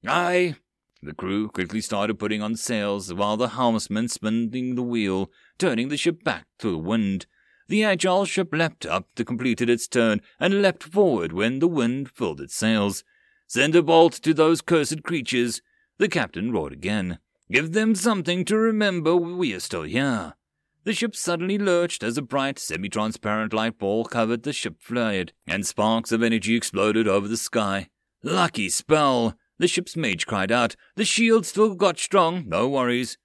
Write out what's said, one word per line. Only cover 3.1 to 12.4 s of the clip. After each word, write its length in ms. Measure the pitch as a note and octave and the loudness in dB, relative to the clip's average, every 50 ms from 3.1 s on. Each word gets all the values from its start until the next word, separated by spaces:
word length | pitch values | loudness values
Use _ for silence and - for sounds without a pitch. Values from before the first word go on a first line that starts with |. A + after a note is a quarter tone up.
| F2 | -4
while 240 | F2+ G2+ G#2 G#2+ | -2 0 0 0
the 120 | G#2+ B2 B2 | 0 -2 -4
helmsman 580 | A#2 B2+ B2+ A#2+ A#2 A2 - - G2+ G#2+ A2+ | -2 0 2 2 2 2 -2 -2 -2 -2 -2
spinning 680 | A#2+ - - - G#2+ A2 A2+ A#2 A2+ A2 B2+ B2+ B2+ B2+ | -2 -4 -4 -4 -2 0 0 -2 -2 -4 -4 -4 -4 -4
the 60 | B2 B2+ | -4 -4
wheel, 500 | A#2+ A#2+ A#2 G#2+ G2 F#2+ F#2+ G2 - _ _ _ _ _ _ | -2 -2 0 0 0 0 -2 -2 -4 _ _ _ _ _ _
turning 300 | - F#3 C3 A2+ A#2 C3+ | 0 0 0 0 -2 -2
the 80 | D3 | -4
ship 260 | C#3+ - E3 E3 E3 _ | -2 0 0 -2 0 _
back 240 | - A#2 D#2+ - _ _ _ | -4 -4 -4 -8 _ _ _
to 120 | - A2+ | -4 -4
the 80 | F2+ D#2 | -2 -2
wind. 480 | D#2+ F2 A2 A#2 G#2+ G2 G2 F#2+ - _ _ _ _ _ _ _ _ _ | -2 0 0 0 2 2 0 -2 -4 _ _ _ _ _ _ _ _ _
The 160 | E3+ G#3 G#3+ | 0 0 2
agile 420 | G#3+ G3 F3+ - F#3+ F3+ F#3+ G3+ | 2 0 2 2 2 2 2 2
ship 260 | F#3 - - F#3+ E3+ - | 0 0 -2 -2 -2 0
leapt 320 | D#3 E3 D#3+ B2+ _ - | 0 0 0 -2 _ -6
up 300 | D#2+ D#2 F#2+ F#2+ _ _ | -4 -4 -4 -4 _ _
to 100 | - A#2 | -6 -4
complete 360 | - B2 A2+ B2+ C3 A#2 - | -4 -4 -2 0 0 0 2
its 260 | A#2+ A#2 A#2+ A#2 - | 2 2 2 2 0
turn 340 | - - B2 A#2 A2+ G#2+ G#2 - _ _ _ | -2 2 2 4 4 2 0 -2 _ _ _
and 200 | - F3+ G3 G3+ | 0 0 2 4
leapt 220 | G3+ F#3+ F3 - - | 2 2 2 0 -10
forward 500 | D#3 D#3+ G3 G#3 F3+ C#3 G2+ E2+ D#2+ D#2+ | -6 2 4 4 4 4 2 0 -2 -2
when 280 | F2+ G2+ A#2 B2+ C3+ | 0 0 0 0 2
the 80 | D3 F3 | 0 2
wind 420 | F3 D3 A#2+ A2+ B2 C3+ C#3 - | 2 2 0 0 -2 -4 -6 -10
filled 300 | _ - B2+ F#2 D#2 C#2+ | _ -6 -4 -4 -4 -6